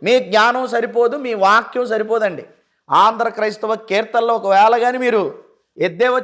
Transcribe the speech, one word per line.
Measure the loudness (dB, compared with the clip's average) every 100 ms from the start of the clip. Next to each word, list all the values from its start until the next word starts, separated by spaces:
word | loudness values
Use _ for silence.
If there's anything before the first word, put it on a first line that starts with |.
మీ | 0 0
జ్ఞానం | 2 2 2 0 -4
సరిపోదు, | -4 -2 0 0 -2
మీ | -6
వాక్యం | 0 2 2 0 -6 -4
సరిపోదండి. | -4 -2 -2 -2 -6 -14 _ _ _ 0
ఆంధ్ర | 4 4 2 -4
క్రైస్తవ | -2 -4 -4 -4 -6
కీర్తనలో | -2 -4 0 -2 0 0
ఒకవేళ | 2 4 4 4
కానీ | 0 0
మీరు | 0 0 -2 -8 -20 _ _ -6
ఎద్దేవా | -4 0 0 0